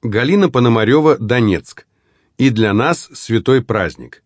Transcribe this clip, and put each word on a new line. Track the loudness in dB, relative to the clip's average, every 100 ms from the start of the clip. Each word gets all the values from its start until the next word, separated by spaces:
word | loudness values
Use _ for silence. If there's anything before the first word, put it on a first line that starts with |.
Галина | -4 -4 0 2 2
Пономарёва, | 2 2 2 2 2 2 0
Донецк. | 0 0 0 -2 -6 -20 _ _ _ _ _ _
И | -2
для | 0 0
нас | 0 0 -4 -8
святой | -18 -4 -4 0 -2
праздник. | 0 -4 -4 -8 -20 -20